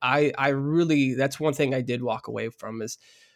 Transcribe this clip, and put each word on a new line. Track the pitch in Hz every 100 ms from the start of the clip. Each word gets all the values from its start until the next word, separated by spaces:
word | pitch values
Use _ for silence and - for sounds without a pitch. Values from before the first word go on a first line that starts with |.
I, | 123 143 147 -
I | 135
really, | 139 139 165 165 151 135 127
that's | 139 -
one | 156
thing | 143 139
I | 131
did | 123 120
walk | 123 110 -
away | 113 113
from | - 110 113
is | 113 - _ - _